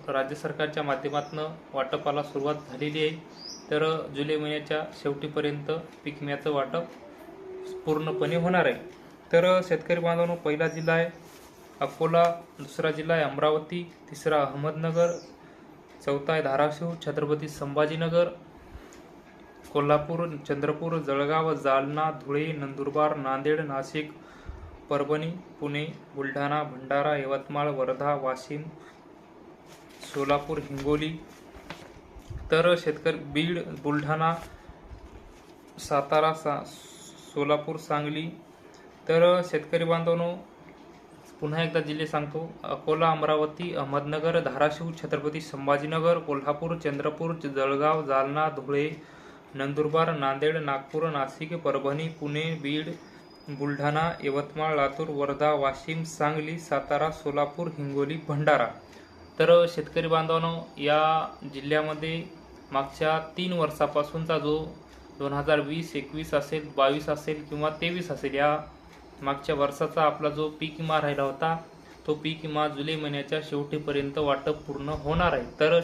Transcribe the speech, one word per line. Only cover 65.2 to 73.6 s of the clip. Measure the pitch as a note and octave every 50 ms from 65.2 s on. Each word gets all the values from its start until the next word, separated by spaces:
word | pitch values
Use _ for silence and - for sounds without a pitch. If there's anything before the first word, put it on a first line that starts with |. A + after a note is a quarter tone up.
| C#3 C#3 C#3
हजार | C#3+ C#3+ D3+ D3+ D3
वीस | C#3+ C#3 D#3 E3 E3 E3 -
एकवीस | C#3+ - - - D3+ D#3+ - -
असेल, | C#3+ C#3+ - D#3+ D#3 D3+ C#3+ - C#3+
बावीस | C3+ C3+ C#3+ D3+ D3 -
असेल | D3+ D3 - D#3 D3+ D3+ D3 -
किंवा | D3+ D3 D3+ D#3
तेवीस | D#3 - F3 E3+ E3+ F3+ E3 -
असेल, | C#3+ A#2+ - C#3 B2+
या | C#3 C#3+ D3 D3 D3+ - - - - - - - - - - - -
मागच्या | C#3 C#3 C#3 C#3 - - D#3
वर्षाचा | C#3 C#3+ C#3 C#3 - E3 D#3 - E3
आपला | D#3 D3 D3 D3+ D3+ D3+
जो | D3 D3+ D#3 D3+
पीक | D#3 - D#3+ D#3+ D#3+ -
विमा | D#3+ D#3+ D#3 D3+
राहिला | D3+ D3 C#3+ C#3 C#3
होता, | C#3 C3+ - D#3+ D#3+ D#3+ E3 - - - - - - - - - -
तो | D#3
पीक | D3+ D#3 D#3 D#3+ D#3+ -
विमा | D#3 D3+ D3+ D3+ D3+
जुलै | C#3+ C#3 C#3+ D#3 D#3+
महिन्याच्या | D3+ D3+ C#3+ C#3+ C#3+ C#3 - D#3+ D#3 D3+
शेवटीपर्यंत | - D3+ C#3+